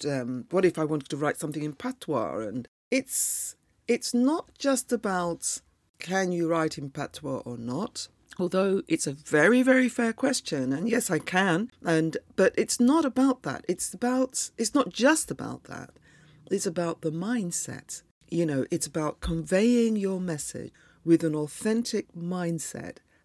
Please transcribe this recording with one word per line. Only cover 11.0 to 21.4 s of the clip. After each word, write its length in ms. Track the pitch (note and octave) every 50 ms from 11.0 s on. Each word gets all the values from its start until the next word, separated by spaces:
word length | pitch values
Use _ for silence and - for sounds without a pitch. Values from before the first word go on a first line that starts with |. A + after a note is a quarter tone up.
| - -
I 80 | F#3 D3+
can, 520 | - - F3+ F#3 F#3+ G3 E3 E3 A3 A#3+ - _ -
and, 320 | F3+ E3 D#3+ D#3+ D#3+ D3+ - - - -
but 180 | - F#3+ - -
it's 220 | - - A3+ - -
not 260 | A#3+ A#3+ C#4+ E4 D#4
about 380 | C4+ A3+ C4 C4 C4+ B3+ - -
that. 220 | D#3 C3 - -
It's 260 | - F3+ F3+ - - -
about, 580 | F3+ - B3 B3+ B3+ C4 C4 - - - - -
it's 180 | - A#3 A3+ -
not 160 | C#4+ - -
just 400 | - - A3 C#4 D#4+ D#4+ - -
about 340 | C#3 - A2 A2+ B2 B2+ -
that. 260 | - F2 - - - - _ _ _ - - - - - - - -
It's 160 | F#3+ G3 -
about 340 | G3 E3 F3+ E3+ E3+ E3 -
the 100 | - E3
mindset. 920 | D3+ E3 F3+ G#3 B3 A#3+ G3 F3 E3 - - - B2+ - - - - - - _ _ _ _ _
You 160 | - E3 E3+
know, 200 | D#3+ C#3+ C3+ B2 -
it's 160 | - D#3+ -
about 340 | D3 - E3 D#3 D3+ - -
conveying 760 | - E3+ E3 E3 D#3+ D#3 F#3 F#3 G#3+ A#3+ B3 A#3+ A#3 A3+ A3
your 240 | G#3+ G3 F#3+ F#3+ F#3
message 520 | F#3 F3+ D#3+ D3 - - - - - - - _ _ _ _ _ -
with 200 | E3 E3+ D#3+ E3
an 100 | D#3+ D3+
authentic 800 | D3+